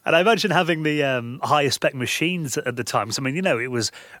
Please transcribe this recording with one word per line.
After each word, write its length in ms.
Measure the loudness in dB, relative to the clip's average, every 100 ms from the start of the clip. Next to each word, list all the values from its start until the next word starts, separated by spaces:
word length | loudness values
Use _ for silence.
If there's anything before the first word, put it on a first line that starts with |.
| 2
And 100 | 4
I 40 |
imagine 300 | 4 2 2
having 320 | 2 2 0
the, 200 | 0 0
um, 380 | 0 0 -4 -4
higher 280 | 2 2 2
spec 240 | 0 -2
machines 600 | -2 -4 -2 -2 -2 -4 -4
at 200 | -4 -4
the 80 |
time. 240 | -2 -2 -2
'Cause, 100 | -2
I 40 |
mean, 120 | -2
you 80 | -2
know, 160 | 0 0
it 120 | 0
was 220 | -2 -2 -6 -20 -18